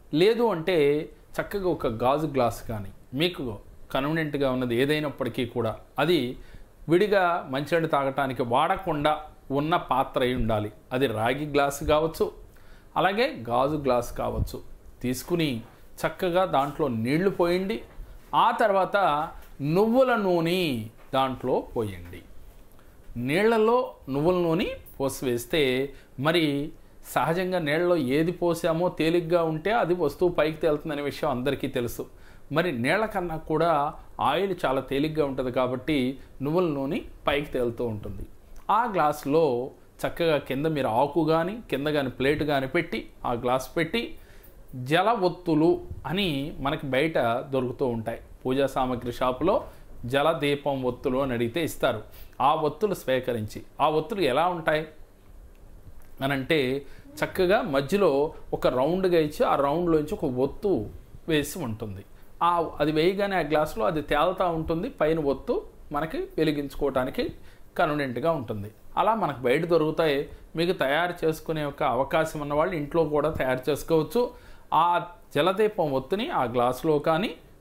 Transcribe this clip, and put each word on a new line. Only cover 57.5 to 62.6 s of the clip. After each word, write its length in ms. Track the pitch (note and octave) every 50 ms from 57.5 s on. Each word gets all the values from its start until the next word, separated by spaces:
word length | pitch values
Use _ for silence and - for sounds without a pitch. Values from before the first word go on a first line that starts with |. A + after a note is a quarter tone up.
| G#3 B3+
మధ్యలో 720 | C4 E3+ C3+ C#3 C#3 - F#3+ G3+ G3 D#3 C3+ C#3 D3 E3 - - - -
ఒక 140 | - - -
రౌండ్గా 520 | D#3+ A#2 B2+ C3+ D#3 F3+ F#3+ F#3+ F#3 F3 E3
ఇచ్చి, 280 | D#3 D3+ - - B3
ఆ 80 | - D#3+
రౌండ్లోంచి 600 | C#3+ C#3 C#3 D3+ F3 F3+ E3 D#3+ D#3 D3 D3+ G#3
ఒక 100 | - E3
ఒత్తు 600 | C3+ B2 B2 C3+ C#3 - - - G3+ D#3 A2+ G#2 - - - - - - - - E3
వేసి 300 | D#3+ D3 C#3 C#3+ - F#3
ఉంటుంది. 460 | C#3+ A2+ G#2 - A#2 G#2 F#2+ F#2 - - - - - - - -
ఆ, 280 | E3+ F3 F3 E3+